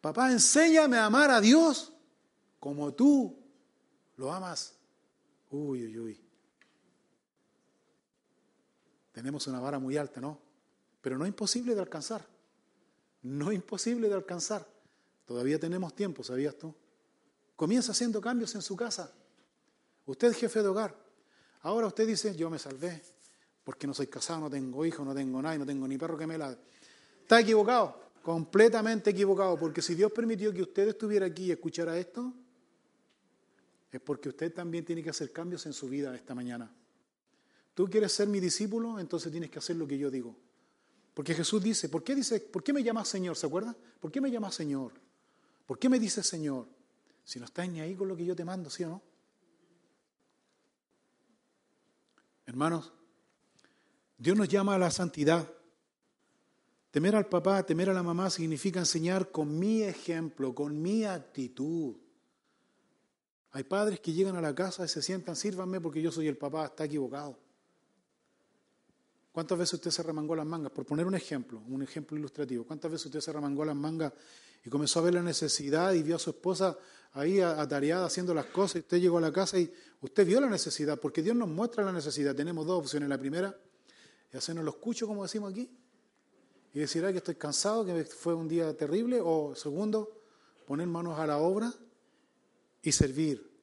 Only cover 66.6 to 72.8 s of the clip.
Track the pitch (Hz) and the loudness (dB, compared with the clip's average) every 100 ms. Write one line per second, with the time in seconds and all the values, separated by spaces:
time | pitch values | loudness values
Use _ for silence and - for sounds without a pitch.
66.6 | 151 - 156 147 131 139 147 123 _ _ | -6 -6 -4 -2 -4 -6 -10 -14 _ _
67.6 | _ _ _ _ _ _ _ _ _ _ | _ _ _ _ _ _ _ _ _ _
68.6 | _ _ _ _ _ _ _ - 160 180 | _ _ _ _ _ _ _ -8 -2 0
69.6 | 175 175 175 160 165 151 151 160 151 165 | 0 -2 -4 -4 -4 -4 -2 -4 -4 -6
70.6 | 139 - 131 147 175 190 - 143 120 113 | -6 -8 -4 -2 0 -2 -2 -8 -6 -12
71.6 | 110 131 135 165 147 151 147 - 139 123 | -8 -6 -6 -8 -8 -8 -8 -6 -6 -6
72.6 | 117 156 | -6 -8